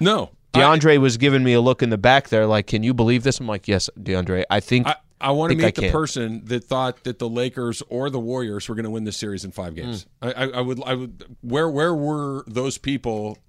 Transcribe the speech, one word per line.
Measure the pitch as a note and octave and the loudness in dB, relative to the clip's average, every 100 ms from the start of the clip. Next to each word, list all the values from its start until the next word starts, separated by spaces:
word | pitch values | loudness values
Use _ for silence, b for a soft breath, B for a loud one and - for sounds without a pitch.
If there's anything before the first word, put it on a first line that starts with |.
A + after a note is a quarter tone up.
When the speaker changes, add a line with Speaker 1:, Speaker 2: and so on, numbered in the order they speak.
Speaker 1:
No. | F3 G#3+ F#2 - _ | 2 2 -2 -12 _
Speaker 2:
DeAndre | - C#3+ D#3+ D#3 D3 | 4 6 6 8 6
was | C3+ A2+ | 6 4
giving | C#3 C3+ | 2 4
me | B2+ | 4
a | A#2+ | 4
look | A#2+ B2+ | 4 2
in | A#2+ | 0
the | G#2+ | 4
back | A#2+ C3+ - | 6 4 4
there | A2 | 2
like, | A2 G#2+ - | 4 2 0
"Can | G#2+ | 0
you | A2+ | 0
believe | B2 A2+ B2 | 2 2 2
this?" | C3 - | 2 -2
I'm | A#2+ | -4
like, | G2+ - | -6 0
"Yes, | G2 - - | 0 -2 -8
DeAndre, | F#2+ F#2 F2+ F#2 - | -4 -2 -2 -2 0
I | G#2 | -2
think | - B2 C3+ | 2 0 0
Speaker 1:
I, | D#3 _ - | -4 _ -6
I | C3+ | -2
wanna | C#3+ E3 | 0 0
Speaker 2:
think | E3 | 2
I | A2 | 0
Speaker 1:
meet | - | 0
the | |
Speaker 2:
can." | - | 0
Speaker 1:
person | D#3 D3+ B2+ A2+ A2+ G#2 | 0 -2 -4 -6 -8 -6
that | A#2+ | -6
thought | - C3 B2+ - | -2 -2 -2 -6
that | B2+ A#2 | -8 -6
the | A#2 | -6
Lakers | A#2 B2+ C3 A#2+ A2+ - | -4 -4 -4 -6 -6 -8
or | A#2+ C#3 | -6 -4
the | C3 | -4
Warriors | A2+ B2+ A#2 G2+ - | -4 -4 -4 -6 -8
were | |
gonna | A2 A2 | -6 -6
win | A2 | -6
this | G#2+ - | -6 -8
series | G#2+ F#2+ | -8 -8
in | F#2+ | -10
five | F#2 F2+ D#2+ | -10 -10 -10
games. | B2 G#2+ - _ | -10 -10 -12 _
Speaker 2:
Mm. | A#2+ B2+ | -8 -6
Speaker 1:
I, | |
I, | C3+ B2 | -6 -4
I | |
would, | B2 B2+ | -4 -6
I | B2+ | -6
would, | C3 B2 F#2+ - B2 | -6 -8 -16 -20 -16
where, | A#2+ C3+ D#3+ | -4 -2 0
where | C#3+ E3 | 0 0
were | D#3+ D3 D3+ C#3+ C#3 A#2+ | 0 -2 -4 -4 -8 -6
those | A2 C3+ - | -4 -4 -4
people | C3+ C3+ A#2+ G#2+ G#2+ G#2+ | -4 -4 -4 -6 -6 -12